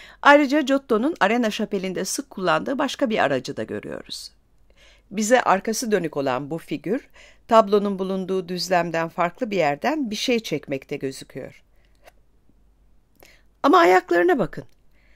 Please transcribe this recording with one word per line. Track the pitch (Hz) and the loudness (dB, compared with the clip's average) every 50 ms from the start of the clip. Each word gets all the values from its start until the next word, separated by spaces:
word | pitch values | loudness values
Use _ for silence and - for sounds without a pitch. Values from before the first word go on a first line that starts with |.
| - - - - | -20 -20 -8 2
Ayrıca | - 262 285 294 302 247 269 311 | 6 8 8 8 6 4 0 0
Giotto'nun | 285 240 269 277 269 - 233 208 233 302 349 - | 2 2 0 0 0 0 0 0 0 -2 0 0
Arena | - 196 226 247 240 214 | 0 2 2 0 0 -2
Şapeli'nde | 208 - 214 202 - 190 180 190 180 - 190 | -2 -4 -6 -4 -4 -6 -6 -6 -6 -6 -6
sık | - - - - - | -6 -6 -8 -10 -10
kullandığı | - 196 185 175 156 160 190 233 277 247 | -10 -4 -2 0 0 0 -2 -4 -4 -4
başka | 294 262 - - 294 226 | -4 -4 -4 -2 -2 -2
bir | 214 175 | 0 0
aracı | 110 143 143 127 127 - 135 | 0 0 0 -2 -4 -8 -10
da | - | -10
görüyoruz. | 110 - 101 104 - - 67 - - - - - - - _ _ _ _ _ _ _ _ _ _ - - - _ _ - | -8 -8 -8 -10 -10 -10 -12 -12 -12 -14 -14 -14 -16 -18 _ _ _ _ _ _ _ _ _ _ -20 -20 -20 _ _ -10
Bize | - 196 220 208 254 247 | -6 -4 0 2 4 4
arkası | - - 180 190 - 233 220 - - 220 | 4 4 2 2 0 -4 -4 -4 -2 -2
dönük | 208 185 170 151 - | -2 -2 -2 -2 -4
olan | 147 139 135 123 127 143 135 | -4 -2 -2 -2 -4 -4 -6
bu | 160 165 | -10 -10
figür, | - - 156 - - 165 220 294 - _ - - - - - _ _ - | -8 -8 -8 -6 -4 -4 -4 -4 -6 _ -20 -20 -20 -20 -20 _ _ 4
tablonun | 240 226 214 196 208 208 202 202 202 185 | 6 6 6 6 4 2 2 0 -2 -4
bulunduğu | 190 185 190 190 185 175 190 190 180 170 | -4 -4 -4 -4 -4 -4 -4 -4 -4 -6
düzlemden | 185 180 175 180 185 175 170 175 165 165 165 165 | -6 -6 -2 0 2 2 2 0 -2 -4 -4 -4
farklı | - - 170 175 - - 254 220 | -2 -2 -2 -2 -4 -6 -6 -4
bir | 202 | 0
yerden | 180 156 143 143 143 - 247 302 311 277 214 | 0 2 2 0 0 -2 -2 -2 -2 -2 -4
bir | 214 | -4
şey | - - - 240 226 | -4 0 0 0 0
çekmekte | 220 - 160 139 - - 143 135 - - 147 | 0 -4 -6 -6 -4 -6 -8 -8 -8 -8 -8
gözüküyor. | 139 143 135 135 - - - - 135 - - - - _ _ _ _ _ _ _ _ _ - - _ _ _ _ _ _ _ _ _ _ _ _ _ _ _ _ _ _ _ _ _ - - _ _ _ _ _ _ | -6 -6 -8 -8 -10 -14 -16 -14 -14 -14 -14 -16 -20 _ _ _ _ _ _ _ _ _ -20 -20 _ _ _ _ _ _ _ _ _ _ _ _ _ _ _ _ _ _ _ _ _ -20 -20 _ _ _ _ _ _
Ama | - 277 359 359 | 2 4 6 6
ayaklarına | 339 349 370 370 370 - 349 349 349 359 349 262 | 6 6 6 4 2 2 0 2 2 4 2 2
bakın. | 185 - - - - - - _ _ _ _ _ _ _ _ | 0 -2 -6 -10 -16 -16 -20 _ _ _ _ _ _ _ _